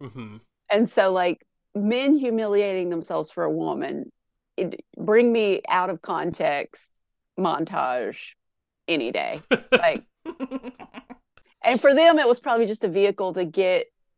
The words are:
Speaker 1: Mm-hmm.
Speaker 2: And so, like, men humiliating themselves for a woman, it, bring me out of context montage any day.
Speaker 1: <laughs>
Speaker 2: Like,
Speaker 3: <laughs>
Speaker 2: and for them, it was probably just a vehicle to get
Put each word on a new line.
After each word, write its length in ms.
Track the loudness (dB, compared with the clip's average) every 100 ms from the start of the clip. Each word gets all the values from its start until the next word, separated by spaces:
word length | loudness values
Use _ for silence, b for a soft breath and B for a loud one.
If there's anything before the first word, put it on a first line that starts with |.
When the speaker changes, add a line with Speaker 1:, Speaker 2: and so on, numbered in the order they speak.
Speaker 1:
Mm-hmm. 360 | -16 -14 -14 -16 -20 _ -2
Speaker 2:
And 200 | 0 2
so, 220 | 2 2
like, 320 | 2 0 -4 _ _ _
men 440 | -4 -2 0 2 2
humiliating 720 | 2 -2 0 0 0 -2 -4
themselves 420 | -6 -4 -6 -6
for 120 | -4
a 60 | -2
woman, 600 | -2 -4 -4 -6 -8 -10 -16 _ _ _ -6
it, 240 | -6 -6 -16 -10
bring 340 | 0 4 4
me 300 | 2 2 0 0
out 200 | -2 -2
of 120 | -6
context 880 | -6 -6 -6 -4 -2 -2 -6 -14 -20 _ _ _ _ -4
montage 920 | -2 -2 -4 -4 -2 -2 -6 -8 -16 -20 _ _ _ _ -4
any 240 | -2 -2
day. 280 | -4 -6 -8 -4
Speaker 1:
<laughs> 260 | -4 0
Speaker 2:
Like, 320 | 2 2 -2 -6 _ -16
Speaker 3:
<laughs> 1400 | -12 -12 -12 -14 -18 -20 -20 -20 -20 _ _ _ _
Speaker 2:
and 160 | 0 4
for 140 | 6
them, 260 | 8 8 8
it 80 | 4
was 120 | 2
probably 260 | 0 0 0
just 180 | -2
a 60 | -2
vehicle 440 | 2 2 2 -4
to 120 | -4 -4
get 420 | 0 2 0 -2 _ _